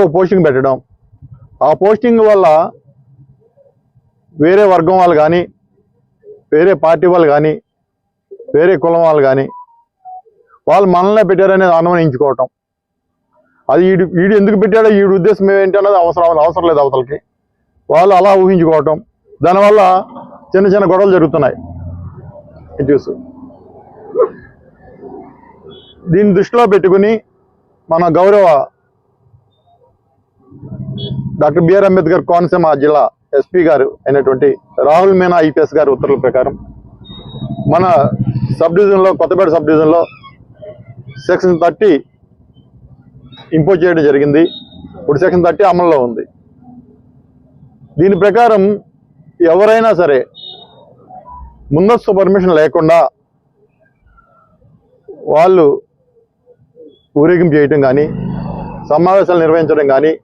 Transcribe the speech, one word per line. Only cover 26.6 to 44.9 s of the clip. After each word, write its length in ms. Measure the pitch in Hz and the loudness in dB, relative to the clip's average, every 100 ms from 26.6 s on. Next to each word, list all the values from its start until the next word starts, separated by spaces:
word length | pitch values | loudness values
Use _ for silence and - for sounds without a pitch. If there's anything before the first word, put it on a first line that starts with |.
| 233 | 2
పెట్టుకుని 400 | 196 190 196 202 220 - _ _ _ _ _ _ | 2 2 0 0 -2 -8 _ _ _ _ _ _
మన 100 | 165 175 160 | -2 0 2
గౌరవ 260 | 190 208 185 143 - _ _ _ _ _ _ _ _ _ _ 698 508 _ _ _ _ _ 392 - - - - - 202 - - - | 2 4 4 2 -2 _ _ _ _ _ _ _ _ _ _ _ _ _ _ _ _ _ _ -20 -18 -16 -14 -12 -10 -10 -10 -4
డాక్టర్ 240 | 147 160 165 | -2 -2 0
బిఆర్ 200 | 190 196 | 2 2
అంబేద్కర్ 400 | 185 156 175 143 | 0 0 -2 0
కోనసీమ 420 | 175 175 180 160 143 | -2 0 -2 0 0
జిల్లా 200 | 147 147 117 - _ 139 | 0 0 -2 -6 _ -4
ఎస్పీ 240 | - 185 165 | -2 -2 0
గారు 200 | 147 135 - - | 0 -2 -4 -4
అయినటువంటి 420 | 139 131 131 139 135 _ - 135 | -2 0 0 -2 -2 _ -4 0
రాహుల్ 320 | 160 196 190 | 2 2 2
మీనా 180 | 180 175 156 | 0 0 0
ఐపీఎస్ 280 | 147 151 147 | 0 -2 0
గారి 120 | 143 135 | 0 -2
ఉత్తర్వుల 260 | 143 139 135 | -2 -2 0
ప్రకారం 300 | 127 127 - - - - - - - - - - - 143 | -2 -4 -8 -20 -20 -20 -20 -20 -20 -20 -16 -12 -8 -2
మన 120 | 160 185 160 147 - - - 123 135 | 0 2 0 0 -4 -6 -6 -8 -4
సబ్ 160 | 165 175 | -2 0
డివిజన్లో, 340 | 202 196 190 147 | 2 2 0 0
కొత్తపేట 300 | 160 139 185 165 | -2 0 0 0
సబ్ 140 | 147 | 0
డివిజన్లో 320 | 156 156 170 165 - - - _ _ 622 605 - - - - - | 2 2 2 -2 -8 -20 -20 _ _ -20 -20 -20 -20 -20 -12 -4
సెక్షన్ 340 | 175 185 170 | -2 0 0
థర్టీ 280 | 170 156 214 139 - _ _ _ _ _ _ _ - - _ - - - - 160 | 0 0 0 0 -2 _ _ _ _ _ _ _ -20 -20 _ -20 -20 -20 -6 -2
ఇంపోజ్ 240 | 156 185 | 0 0
చేయడం 200 | 175 165 147 | 0 0 0
జరిగింది. 340 | 139 147 143 165 - - - - | 2 0 0 0 -4 -20 -20 -20